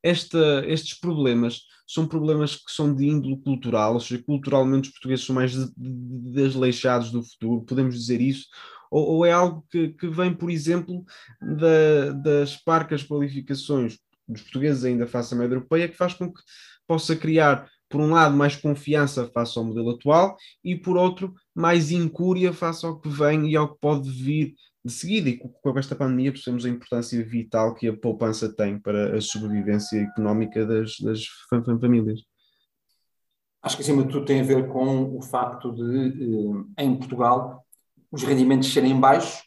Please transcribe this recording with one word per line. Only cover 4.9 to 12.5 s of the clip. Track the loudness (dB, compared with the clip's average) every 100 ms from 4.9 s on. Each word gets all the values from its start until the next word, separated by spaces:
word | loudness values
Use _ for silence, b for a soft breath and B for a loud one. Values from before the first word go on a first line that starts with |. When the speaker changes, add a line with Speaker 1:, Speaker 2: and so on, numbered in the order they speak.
Speaker 1:
portugueses | -10 -4 -4
são | -2 0
mais | 0
de, | -2 -6 -8
de, | -12 -10 -10 -12 -6
desleixados | 0 0 2 0 2 0 0 0
do | -6
futuro, | -6 _ -2 -2
podemos | -2 0 0
dizer | -2 -2 0
isso, | 0 -2 -10 B B B B
ou, | 0 2
ou | 4 4
é |
algo | 4 2 -2 -6
que, | -2 -2
que | -4 -6
vem, | -2 -2
por | -2 -4
exemplo, | -4 0 -2 -2 -10 -12 B B B
da, | -8 2 4 6 6 4 2
das | -2 2 2 0